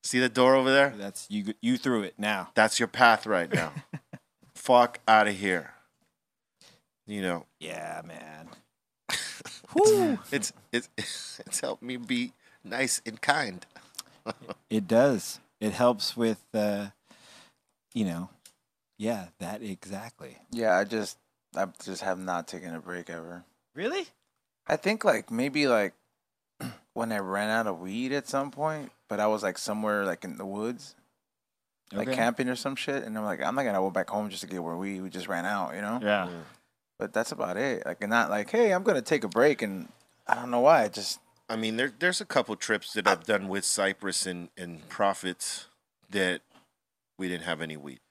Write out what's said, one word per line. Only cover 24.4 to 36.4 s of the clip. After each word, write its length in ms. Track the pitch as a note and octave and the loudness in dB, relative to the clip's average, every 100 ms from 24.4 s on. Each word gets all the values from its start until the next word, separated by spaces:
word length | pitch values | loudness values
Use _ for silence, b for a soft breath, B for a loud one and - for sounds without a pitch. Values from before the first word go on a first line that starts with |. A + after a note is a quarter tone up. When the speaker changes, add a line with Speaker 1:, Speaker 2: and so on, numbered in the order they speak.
| _ _ - | _ _ -4
Speaker 3:
I 80 | D#3 | -2
think, 280 | F#3+ A3 | 0 0
like, 280 | G3+ A#2+ - | 2 2 -2
maybe, 360 | A2+ C3+ C#3+ C#3+ | -2 -2 2 4
like, 260 | A2+ G2+ _ _ _ _ _ _ _ | 4 2 _ _ _ _ _ _ _
<clears throat> 320 | - - _ | -14 -14 _
when 180 | - A2+ | -6 -2
I 60 | G#2+ | -2
ran 320 | F#2+ G2 G#2+ | -2 -2 0
out 160 | A2+ G#2+ | 2 0
of 140 | F2 | -2
weed 320 | F#2 G#2+ B2+ | -6 -6 -2
at 160 | C#3 C3+ | -4 -2
some 240 | C#3 C#3 | -4 -4
point, 400 | C#3 D#3 D#3 C#3 _ _ | -4 -4 -4 -10 _ _
but 120 | G#2 | 0
I 60 | G#2+ | 2
was, 160 | G#2+ | 2
like, 160 | G2+ F2+ | -2 -4
somewhere, 480 | - G#2+ G#2+ G#2 G2 | -6 -2 0 0 0
like, 180 | E2+ | -4
in 140 | F#2 - | -8 -10
the 80 | G2 | -8
woods, 480 | G2+ A2 B2 - - _ _ _ _ _ _ _ _ _ | -6 -6 -6 -14 -20 _ _ _ _ _ _ _ _ _
like, 180 | G2+ C3 | -6 -2
Speaker 2:
Okay. 60 | B2+ | 2
Speaker 3:
camping 320 | A#2 A#2+ B2+ | 0 0 -4
or 60 | B2 | -2
some 200 | C#3 C3+ | -6 -6
shit, 280 | - C#3 | -4 -4
and 140 | - A2 | -6 -6
I'm 80 | G#2+ | -4
like, 160 | F#2 | -2
"I'm 140 | C#2 B2+ | -2 0
not 80 | |
gonna 160 | B2+ G2 | 0 2
go 100 | F#2+ | 0
back 220 | F#2 F2 | 0 -2
home 180 | G#2 G#2+ | -4 -4
just 120 | F#2 | -8
to 60 | - | -8
get 120 | F2+ | -6
more 180 | E2 E2+ | -6 -6
weed. 240 | G2 G2 | -6 -6
We 80 | F#2+ | -8
just 180 | F#2 F2+ | -8 -4
ran 200 | F2 F2+ | -4 -2
out," 260 | G#2 E2 | -2 -4
you 80 | E2+ | -6
know? 180 | G#2 A#2+ | -6 -2
Speaker 2:
Yeah. 240 | G#2+ G#2 F2 | 2 2 0
Speaker 1:
Mm. 120 | E2+ | -8